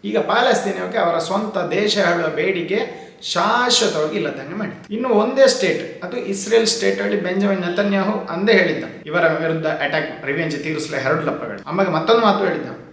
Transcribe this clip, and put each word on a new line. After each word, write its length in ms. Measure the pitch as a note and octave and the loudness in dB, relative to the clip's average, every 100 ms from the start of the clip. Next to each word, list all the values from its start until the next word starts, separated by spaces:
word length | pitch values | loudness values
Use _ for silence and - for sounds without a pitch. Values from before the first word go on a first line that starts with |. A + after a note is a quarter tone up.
ಈಗ 140 | G#3 G#3+ | 0 -2
ಪ್ಯಾಲೆಸ್ತೀನಕ್ಕೆ 800 | F3 G#3+ C4+ G#3 G3 F#3 F3+ A3+ | 2 2 2 2 0 -4 -4 0
ಅವರ 200 | - E3 | 0 0
ಸ್ವಂತ 400 | E3 G3 G#3+ F#3 | 0 -2 -2 -4
ದೇಶ 400 | F3 F#3+ G#3+ G3+ | -2 0 0 2
ಹೇಳುವ 300 | F3+ E3+ D#3 | 2 2 0
ಬೇಡಿಕೆ 840 | D3 F3+ F#3 D#3 G3+ - - - - | 0 0 0 -2 -2 -4 -10 -18 -14
ಶಾಶ್ವತವಾಗಿ 920 | - F3 G3 A#3+ B3 - G#3 D#3+ D3+ D#3 | -4 0 2 2 2 2 2 0 -2 -2
ಇಲ್ಲದಂಗೆ 400 | D3 C3+ C3+ G3 | -4 -4 -8 -6
ಮಾಡಿ. 380 | G#3 - - | -6 -8 -8
ಇನ್ನು 140 | G#3+ B3+ | -6 2
ಒಂದೇ 380 | G#3 A#3+ C4 C4+ | 2 4 6 6
ಸ್ಟೇಟ್, 580 | - F#3+ - - - | 6 0 0 -4 -10
ಅದು 120 | - - | -10 -8
ಇಸ್ರೇಲ್ 500 | - G3 G#3 A3+ A3 | -4 -4 2 4 4
ಸ್ಟೇಟ್ 340 | - G3 G3 | 2 0 0
ಅಲ್ಲಿ 200 | G3+ G#3 | 0 -2
ಬೆಂಜಮಿನ್ 400 | F3 F#3 G3+ F#3+ | 0 0 2 2
ನೆತನ್ಯಾಹು 640 | F3 F3 G3+ G3 F#3+ G#3 - | 0 0 2 2 0 -2 -4
ಅಂದೇ 260 | E3+ G#3 | -2 4
ಹೇಳಿದ್ದ, 320 | G3+ E3+ - - - D3+ | 4 4 -2 -6 -12 -4
ಇವರ 140 | E3 | 2
ವಿರುದ್ಧ 460 | E3 D#3 D#3+ D#3+ D#3 | 2 2 0 0 -2
ಅಟ್ಯಾಕ್ 600 | C#3+ C#3+ D#3 D3 B2+ C3+ | -2 0 -2 -2 -6 -4
ರಿವೆಂಜ್ 360 | D3 D#3+ C#3+ | -2 -2 -4
ತೀರಿಸಲೇ 380 | D#3 D3+ - C#3+ | -4 -4 -4 -4
ಹರಡ್ಲಪ್ಪಗಳು. 680 | C3 D#3 C3+ A#2+ A#2 G2+ - | 0 0 0 -4 -8 -10 -6
ಆಮೇಲೆ 220 | F3 F#3+ | 0 0
ಮತ್ತೊಂದು 320 | D#3+ F#3+ A3+ | 0 4 4
ಮಾತು 220 | A3 G3 | 4 2
ಹೇಳಿದ್ದ 240 | F#3+ - - - - | 0 -2 -6 -12 -16